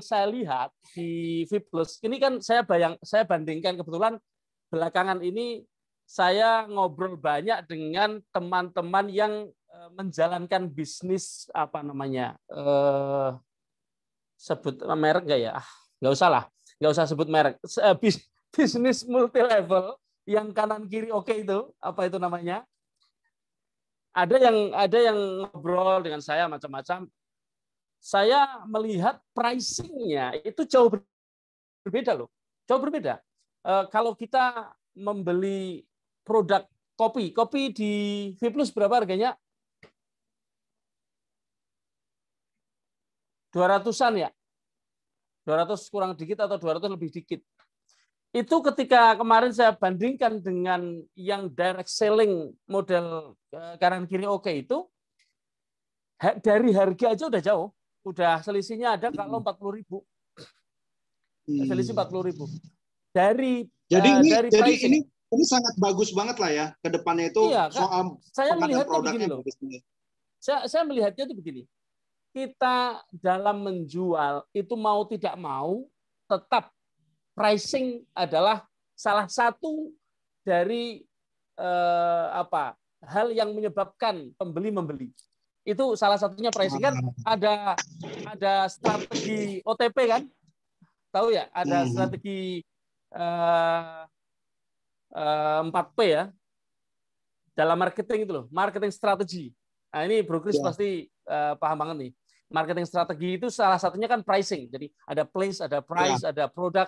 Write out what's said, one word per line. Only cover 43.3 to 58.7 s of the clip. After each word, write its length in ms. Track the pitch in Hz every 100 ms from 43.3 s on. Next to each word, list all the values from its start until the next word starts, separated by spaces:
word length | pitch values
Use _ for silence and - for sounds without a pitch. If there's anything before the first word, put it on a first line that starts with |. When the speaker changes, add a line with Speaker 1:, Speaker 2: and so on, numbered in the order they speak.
| _ _
Speaker 1:
Dua 240 | 175 180 196
ratusan 480 | 214 - 247 208 151
ya? 40 | - _ _ _ _ _ _ _ _ _ _ -
Dua 160 | 156
ratus 240 | 170 202 -
kurang 300 | 202 185 160
dikit 240 | 160 208
atau 160 | 202 196
dua 240 | 165 160
ratus 80 | 202
lebih 240 | 185 160
dikit. 320 | 165 - 165 _ _ _ _ _ _ _ _ _ 240
Itu 240 | - 320
ketika 560 | 285 277 262 247 226 214
kemarin 400 | 226 226 247 220
saya 160 | 226
bandingkan 720 | 196 190 185 233 269 233 220
dengan 560 | 185 180 180 180 175 170 - -
yang 320 | 185 202 185
direct 400 | 131 180 185 180
selling 640 | - 208 214 214 175 147 - -
model, 720 | 196 190 175 170 165 147 98 _ 156
eh, 240 | 170 170
kanan 300 | 180 185 175
kiri 160 | 185 202
oke 240 | 196 196
itu, 320 | 151 - 285 370 _ _ _ _ _ _ _ _ _ _ _ _ -
ha-, 160 | 180 214
dari 340 | 220 208 247 190
harga 400 | 190 180 233 220
aja 160 | 311
udah 80 | 214
jauh. 300 | 170 196 202 - _ _
Udah 400 | 196 175 175 160
selisihnya 560 | 180 202 202